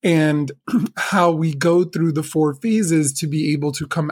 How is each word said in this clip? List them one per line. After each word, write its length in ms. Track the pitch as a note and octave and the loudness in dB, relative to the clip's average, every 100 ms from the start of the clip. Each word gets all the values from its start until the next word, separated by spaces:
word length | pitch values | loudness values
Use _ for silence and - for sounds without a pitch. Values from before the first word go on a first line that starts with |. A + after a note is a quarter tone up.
and 480 | G3 E3 D#3 D3 C#3+ - - | 2 2 2 0 -2 -8 -4
<clears throat> 280 | B3 D#3 - | -2 -2 -4
how 340 | - G3 F3 | -2 2 2
we 240 | D#3+ D#3+ C#3+ | 2 -2 0
go 280 | E3+ F3 | 2 2
through 280 | F3+ E3 E3 | 2 0 0
the 120 | D3 | 0
four 300 | D#3 D#3+ D3+ | -4 0 0
phases 600 | C#3 A#3 A3 F#3 E3 D3 | 0 0 0 2 2 0
to 140 | C#3 D#3 | -2 -4
be 240 | D3+ D#3 | -2 -2
able 200 | D3 D3 | -2 -2
to 160 | C#3 D3 | -6 -6
come 240 | - D3+ | -4 -4